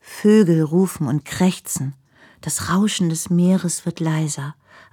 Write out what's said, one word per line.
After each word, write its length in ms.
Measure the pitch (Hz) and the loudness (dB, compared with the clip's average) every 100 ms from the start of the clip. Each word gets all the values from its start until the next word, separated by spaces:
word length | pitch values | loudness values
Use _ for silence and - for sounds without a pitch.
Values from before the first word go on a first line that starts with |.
Vögel 600 | - - 208 214 185 160 | -20 0 4 6 6 4
rufen 460 | 156 170 190 - 143 | 2 2 0 -2 -4
und 160 | 143 | -4
krächzen. 680 | - - 185 180 - - 135 139 _ _ - _ | -4 0 0 0 -8 -8 -8 -10 _ _ -20 _
Das 300 | 156 - - | -10 -8 -2
Rauschen 380 | 180 208 - 175 | 0 0 0 -2
des 220 | 160 - | -2 -2
Meeres 540 | 175 175 190 180 - | 2 2 2 -2 -6
wird 160 | - 165 | -8 -4
leiser. 540 | 160 156 156 147 139 - _ - - | -4 -2 -4 -6 -10 -12 _ -20 -20